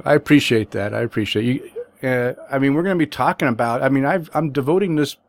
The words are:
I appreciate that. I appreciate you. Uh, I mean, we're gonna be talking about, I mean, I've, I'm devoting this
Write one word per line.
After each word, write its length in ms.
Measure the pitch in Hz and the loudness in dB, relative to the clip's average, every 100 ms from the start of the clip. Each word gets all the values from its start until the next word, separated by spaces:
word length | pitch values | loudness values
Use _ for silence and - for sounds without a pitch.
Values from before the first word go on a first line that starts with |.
| 139 | 2
I 80 | |
appreciate 560 | 147 - 147 - 113 104 | 2 4 4 4 0 0
that. 240 | 101 104 | -4 -4
I 60 | 110 | -4
appreciate 460 | 117 113 101 107 117 | -4 -4 -2 -2 -2
you. 640 | 135 - 466 - _ 131 | -2 -6 -14 -14 _ -2
Uh, 260 | 127 123 - - | 0 -2 -6 -6
I 80 | 135 | 0
mean, 160 | 139 147 | 2 2
we're 80 | |
gonna 120 | 190 175 | 0 0
be 120 | 151 | -2
talking 400 | - 135 - 143 | 0 0 0 0
about, 340 | 117 117 127 | 0 0 0
I 80 | 135 | 2
mean, 160 | 135 139 | 2 2
I've, 240 | 185 156 156 | 0 -2 -2
I'm 160 | 156 | -2
devoting 460 | 135 135 185 196 151 | -2 0 0 2 0
this 200 | 143 - | -2 -6